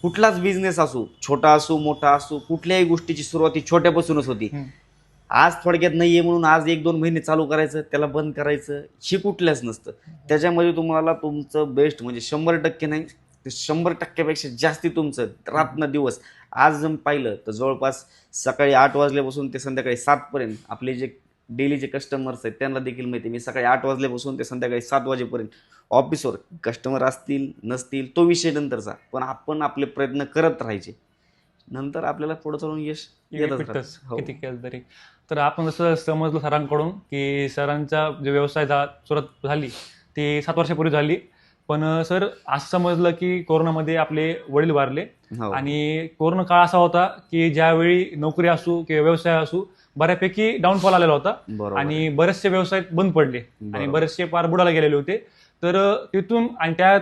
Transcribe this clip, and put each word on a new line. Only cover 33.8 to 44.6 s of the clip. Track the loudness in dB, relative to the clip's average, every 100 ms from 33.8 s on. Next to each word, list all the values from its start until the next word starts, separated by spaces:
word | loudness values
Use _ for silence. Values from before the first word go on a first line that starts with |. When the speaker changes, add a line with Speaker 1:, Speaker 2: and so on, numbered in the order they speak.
| -10 -18 -10
Speaker 1:
हो. | -10
Speaker 2:
किती | -8
केलं | -12 -12 -12
तरी. | -12 -14 -18 -20 -20 _ _
तर | 0
आपण | 0 0 -4
जसं | 0 0
समजलं | 2 0 -2 0 -2
सरांकडून | 0 -2 0 -2 -2
की | -6 _ -6 -4 -2 -4
सरांचा | -4 -4 -2 -2 -2 -2
जो | -4 0
व्यवसाय | 2 0 0 0
झा-, | 0 0
सुरुवात | -6 _ -4 -4 _ -4
झाली | -4 -4 -12 -20 _ _ -6
ती | -2 -2
सात | -2 -2
वर्षापूर्वी | 0 0 2
झाली, | 2 2 0 -4 _ _ _ _
पण, | -2
अ, | 0 0
सर, | 0 0 -2 -6 -6
असं | -4 -2
समजलं | 0 0 2 2
की | 0 -2 -4
कोरोनामध्ये | 0 2 2 0 -2 0
आपले | 0 0 -2 -4 0
वडील | 2